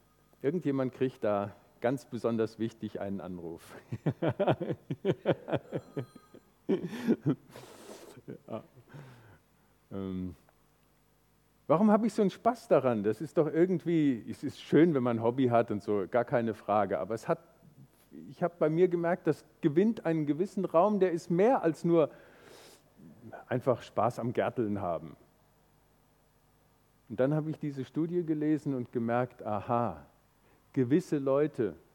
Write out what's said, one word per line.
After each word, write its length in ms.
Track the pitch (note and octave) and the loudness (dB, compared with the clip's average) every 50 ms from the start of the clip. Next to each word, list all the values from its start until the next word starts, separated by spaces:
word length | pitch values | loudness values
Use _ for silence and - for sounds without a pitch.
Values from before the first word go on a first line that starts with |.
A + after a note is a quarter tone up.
| _ _ _ _ _ _ _ _ | _ _ _ _ _ _ _ _
Irgendjemand 520 | - C#3 E3+ F3+ - C#3+ C3+ C3+ C3 B2 - | -4 -4 -4 -2 -2 -2 -2 0 -2 -4 -2
kriegt 300 | - C3 C3 - - A#2 | -2 -4 -4 -2 -4 -2
da 320 | G#2 G#2 G2+ G2+ G2 - - _ _ _ _ | 0 0 0 -2 -4 -8 -14 _ _ _ _
ganz 260 | - A#2+ C#3 C3+ - | -2 -2 -2 -4 -8
besonders 520 | - B2+ A2 - A#2 A#2 A2 A2+ G#2+ - | -12 -10 -4 -4 -2 0 0 -2 -4 -4
wichtig 420 | - A2+ A2+ - - G#2+ G2+ - F2 | -6 -6 -6 -6 -10 -12 -10 -8 -8
einen 220 | G2+ G2+ G2 F#2 | -8 -8 -8 -8
Anruf. 400 | D2+ F#2 F2+ F2 E2+ D#2+ E2 - - - - - - - A#2+ - - C#3+ - - | -10 -10 -12 -12 -12 -12 -12 -14 -16 -20 -20 -20 -14 -14 -14 -6 -4 -4 -4 0
<laughs> 160 | - C#3+ - - D4 - - - G#3+ A3 D3+ - - - C3+ - - G3 - - - G3 - - - - E3 - - - - C3 - - - - B2 - - - - _ - - _ _ _ _ _ - - - - E3 A3 B3 B3 A3+ - - - B2+ B2+ - - - - - - - - - - - - - - - - - - C#3 B2 - _ | -2 -2 0 2 2 0 2 0 -2 -6 -6 -8 -8 -12 -10 -2 -2 -2 -2 0 0 -2 -2 -2 -2 -4 -6 -6 -4 -8 -10 -10 -10 -10 -10 -10 -10 -10 -16 -20 -20 _ -20 -20 _ _ _ _ _ -2 -2 -2 -2 -8 -10 -4 -2 0 -2 0 0 -2 -2 -2 -8 -16 -20 -20 -20 -20 -20 -20 -20 -20 -20 -20 -20 -20 -20 -20 -18 -18 -18 -18 _
Ja. 160 | - A2+ G#2+ - - _ B2+ - _ C#3 D3 C#3 C3 B2 A#2+ A2+ G#2+ F#2+ _ _ _ _ _ _ _ _ _ _ _ | -12 -12 -12 -12 -16 _ -20 -20 _ -20 -20 -20 -20 -20 -20 -20 -20 -20 _ _ _ _ _ _ _ _ _ _ _
Ähm, 440 | G2+ G2 F#2+ F#2+ F#2 F#2 F#2 F2 E2+ - _ _ _ _ _ _ _ _ _ _ _ _ _ _ _ _ _ _ _ _ _ _ _ _ _ | -12 -10 -8 -8 -8 -8 -8 -10 -12 -16 _ _ _ _ _ _ _ _ _ _ _ _ _ _ _ _ _ _ _ _ _ _ _ _ _
warum 240 | - D3 E3+ A3 G#3+ | 0 2 4 6 4
habe 160 | G#3 G#3 A#3 | 4 4 2
ich 60 | G#3+ - | -2 0
so 100 | A3+ G#3 | 0 0
einen 80 | F#3 | 0
Spaß 360 | - - - A3+ B3 - - | 0 0 -2 -2 -2 -2 0
daran? 360 | - E3+ C#3+ B2+ B2+ A#2 G#2 G2 | 2 2 4 4 2 0 2 0
Das 180 | G#2+ G#2+ - | -2 -2 -2
ist 160 | D#3+ - - | -8 -2 0
doch 100 | F3 D3 | 0 0
irgendwie, 800 | D3+ C#3 D#3+ F3+ F#3 F#3 C#3+ - E3 E3+ D#3+ D3 C#3 B2 G2+ - A2+ | 2 2 2 2 2 2 -2 -2 0 0 2 2 2 0 -2 -6 -10
es 140 | A#2+ - D3+ | -10 -8 -8
ist 160 | C#3 - - | -10 -10 -12
schön, 340 | - - F3 C#3+ E3+ F3+ D3 | -4 4 6 6 6 6 4
wenn 100 | C3 A#2+ | 2 2
man 140 | B2 A#2 | 2 0
ein 60 | A2 A2+ | 2 2
Hobby 240 | A#2 B2 C#3 C3 | 0 2 2 2
hat 220 | A#2+ A#2 A2+ A2 - | 4 4 4 4 2
und 140 | G#2+ G2+ - | -2 -4 -2
so, 220 | A2 G#2 G2+ F#2 E2+ | -2 -2 -2 0 0
gar 160 | - A#2+ A#2+ | 0 0 0
keine 280 | - C#3 A#2+ A#2 A2+ G2+ | 2 0 0 0 -2 -4
Frage. 460 | - - - G2+ G#2+ G2+ F#2+ G2 C#2+ | -4 -2 0 2 2 2 0 -2 -4
Aber 140 | F2+ F#2+ A2+ | -2 -4 -6
es 140 | - - | -6 -4
hat, 120 | - E3 - - _ _ _ - - _ C3+ - - _ _ _ _ - D#2+ D#2 - | -4 -4 -4 -6 _ _ _ -20 -20 _ -20 -20 -20 _ _ _ _ -20 -20 -18 -18
ich 100 | C#3 - | -6 -4
habe 140 | F3 - - | -4 -4 0
bei 120 | - E3 D#3 | 0 0 2
mir 180 | D#3 E3+ F#3 | 4 4 4
gemerkt, 400 | F3+ F3 E3+ E3+ E3+ F#3 - - | 4 4 0 0 0 -2 0 0
das 180 | D#3+ C#3 - - _ _ _ | -2 -2 -2 -8 _ _ _
gewinnt 440 | - D#3 C#3+ F3 G#3 A#3 A3 - - | 0 2 4 4 4 4 2 0 -2
einen 200 | E3 E3 D#3+ D3+ | 0 0 0 0
gewissen 400 | C#3+ D3 D3+ G3 G3 - G3+ F3+ | 0 0 -2 -2 -2 -2 -4 -2
Raum, 340 | - - E3 F#3 G#3+ G#3+ F#3+ | 2 4 4 4 4 4 4
der 120 | F#3 F3+ | 2 2
ist 180 | E3 E3 - - | 2 -2 -2 -2
mehr 320 | E3+ F3 G3+ B3 C4+ - | 2 4 4 4 4 4
als 220 | E3 E3 D3+ - - | 2 -2 -2 0 0
nur 260 | E3+ E3+ E3 C#3+ - - - - - - - - - - - - - - _ _ _ _ - - - - - A#2 A2 - - - | 2 4 4 4 2 -2 -10 -20 -20 -20 -20 -20 -20 -20 -20 -20 -20 -20 _ _ _ _ -20 -20 -20 -20 -20 -20 -18 -18 -18 -8
einfach 360 | - B2+ B2+ - C3 A#2 - - | -6 -6 -2 0 0 0 -2 -4
Spaß 340 | - - G#2+ G#2 A#2+ - | -6 -2 0 0 0 -2
am 160 | - A2+ B2 A2 | -4 -6 -2 -2
Gärteln 480 | A#2 F#2+ G#2 - B2+ A2+ G#2 G#2 G2 | 0 -2 0 0 -2 -2 -2 -2 -4
haben. 340 | G2 F2 E2 D#2 D#2 D2 - - _ _ _ _ _ _ _ _ _ _ _ _ _ _ _ _ _ _ _ _ _ _ _ _ _ _ _ _ _ _ _ _ _ _ _ _ _ - | -4 -4 -4 -6 -8 -12 -18 -20 _ _ _ _ _ _ _ _ _ _ _ _ _ _ _ _ _ _ _ _ _ _ _ _ _ _ _ _ _ _ _ _ _ _ _ _ _ -8
Und 100 | G#2+ B2 | -2 0
dann 140 | B2+ C#3+ D3+ | 0 0 0
habe 160 | D#3 D3+ D#3 | -2 -2 -4
ich 100 | C#3+ - | -8 -6
diese 240 | D#3 D3 C#3 C3+ B2+ | -8 -8 -8 -8 -10
Studie 400 | - - D3 E3 E3 F3 F3+ E3+ | -6 -4 -4 -4 -2 -2 -4 -2
gelesen 500 | D3+ D#3 D3+ D3+ D3+ D#3 C#3 - C#3+ C#3 | -2 -2 -2 0 0 0 0 -2 -4 -4
und 200 | B2 A#2 - - | -4 -6 -6 -6
gemerkt, 520 | A#2+ A#2 A#2 A#2+ B2 B2+ - - - F#2+ | -4 -2 0 0 0 0 -2 -6 -10 -6
aha, 600 | G#2+ G#2 G2+ - - A#2+ A#2+ A#2+ G2+ E2 - - - _ _ _ _ _ _ _ _ _ _ _ _ | -6 -6 -4 -2 -2 -2 0 -2 -2 -6 -10 -16 -20 _ _ _ _ _ _ _ _ _ _ _ _
gewisse 460 | - C#3 B2+ A#2 D3 F#3 - - D#3+ | -2 -2 0 2 2 0 2 -2 -4
Leute 580 | C#3+ C3+ C3+ C3+ C#3+ D3+ D#3 - - A2+ F2+ D2+ - - _ | -2 0 0 2 2 2 0 0 -2 -2 -2 -4 -8 -18 _